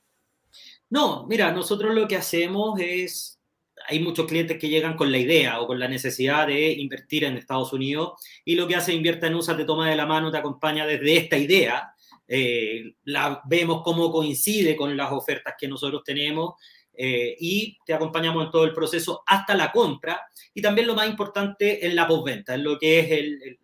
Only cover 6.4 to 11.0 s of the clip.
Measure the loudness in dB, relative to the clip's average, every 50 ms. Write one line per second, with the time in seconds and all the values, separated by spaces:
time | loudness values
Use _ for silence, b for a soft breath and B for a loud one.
6.4 | 2 2 2 2 2 2 2 0 -4 -8 -8 -12 -8 -4 -2 0 0 0 -2 -4
7.4 | -6 -4 -2 -2 -2 -2 -2 -4 -2 -2 -2 -2 -2 -4 B B B B B B
8.4 | B 0 0 0 2 0 0 0 0 0 0 0 2 0 0 0 0 -2 0 0
9.4 | -2 -2 -2 -2 0 0 0 0 2 2 2 0 0 0 0 0 0 0 -2 -4
10.4 | -4 -6 -6 -2 -2 -2 0 0 0 -2 -2 0